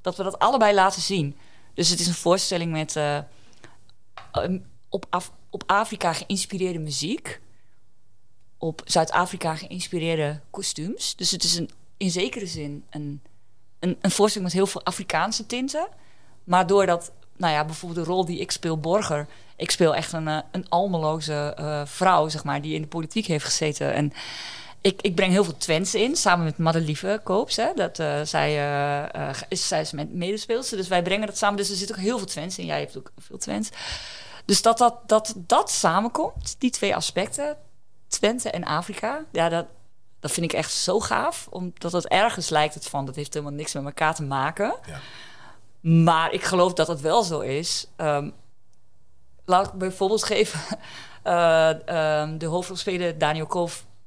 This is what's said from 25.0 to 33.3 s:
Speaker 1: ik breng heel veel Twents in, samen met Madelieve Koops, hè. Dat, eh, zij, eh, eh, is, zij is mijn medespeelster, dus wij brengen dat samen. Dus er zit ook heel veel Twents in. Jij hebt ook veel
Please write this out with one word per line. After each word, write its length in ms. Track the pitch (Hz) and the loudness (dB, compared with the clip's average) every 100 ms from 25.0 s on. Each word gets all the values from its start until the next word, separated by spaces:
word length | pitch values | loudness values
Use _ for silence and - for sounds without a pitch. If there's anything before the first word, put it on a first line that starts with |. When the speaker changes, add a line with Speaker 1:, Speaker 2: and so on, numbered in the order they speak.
Speaker 1:
ik 120 | 208 | 0
breng 180 | 175 190 | 2 6
heel 120 | 185 | 6
veel 120 | 180 151 | 4 0
Twents 380 | - 160 190 | 0 2 2
in, 220 | 214 226 330 | 2 2 4
samen 280 | 202 175 | 4 4
met 140 | 160 151 | 4 2
Madelieve 640 | 160 165 156 151 185 214 | 2 4 2 -2 -2 -2
Koops, 320 | - 190 - - | 2 2 2 0
hè. 120 | 262 | 0
Dat, 240 | 349 170 - | 0 -2 0
eh, 220 | 156 147 | -2 0
zij, 280 | 151 156 147 | 0 2 2
eh, 800 | 151 143 143 143 143 147 - 143 | 2 0 0 0 0 -4 -6 -6
eh, 60 | 139 - | -6 -6
is, 200 | 185 - | -4 0
zij 120 | 165 | 0
is 120 | 156 | -2
mijn 160 | 147 147 | -6 -6
medespeelster, 640 | 185 175 208 - 233 262 208 | -4 -4 -4 -2 -2 -2 -4
dus 120 | 180 | 2
wij 140 | 180 | 2
brengen 240 | 175 196 214 | 2 0 0
dat 100 | - | 0
samen. 180 | 202 202 | 2 2
Dus 140 | 196 | -2
er 60 | 196 | -2
zit 140 | 196 | -6
ook 80 | 208 | -2
heel 200 | 190 247 | 0 0
veel 80 | 190 | -4
Twents 320 | - 165 185 | -6 -6 -6
in. 80 | 170 | -4
Jij 120 | 147 | -4
hebt 160 | 143 - | -4 -10
ook 140 | - - | -14 -18
veel 200 | - | -16